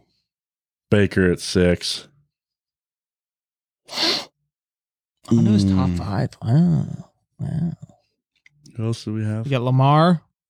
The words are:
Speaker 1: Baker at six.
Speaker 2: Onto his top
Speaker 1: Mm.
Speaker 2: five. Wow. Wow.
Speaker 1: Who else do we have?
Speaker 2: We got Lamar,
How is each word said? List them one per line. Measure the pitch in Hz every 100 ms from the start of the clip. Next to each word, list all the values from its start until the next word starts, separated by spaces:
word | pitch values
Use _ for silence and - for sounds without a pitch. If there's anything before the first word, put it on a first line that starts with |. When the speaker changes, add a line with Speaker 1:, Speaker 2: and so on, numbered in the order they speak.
| _ _ _ _ _ _ _ _ _
Speaker 1:
Baker | 104 98 95 92
at | 82
six. | - 95 87 87 - - - _ _ _ _ _ _ _ _ _ _ _ _ _ _ _ _ _ - - 339 - - _ _ _ _ _ _ _ _ _ -
Speaker 2:
Onto | 113 113
his | 104
top | 98 95 90
Speaker 1:
Mm. | 87
Speaker 2:
five. | 92 95 - -
Wow. | 110 139 175 104 - - - _ _ _
Wow. | - - 170 - - _ _ _ _ _ _ _ - -
Speaker 1:
Who | 113
else | 113 -
do |
we | 110
have? | 107 107 123
Speaker 2:
We |
got | 131
Lamar, | 123 131 139 151 170 170 - _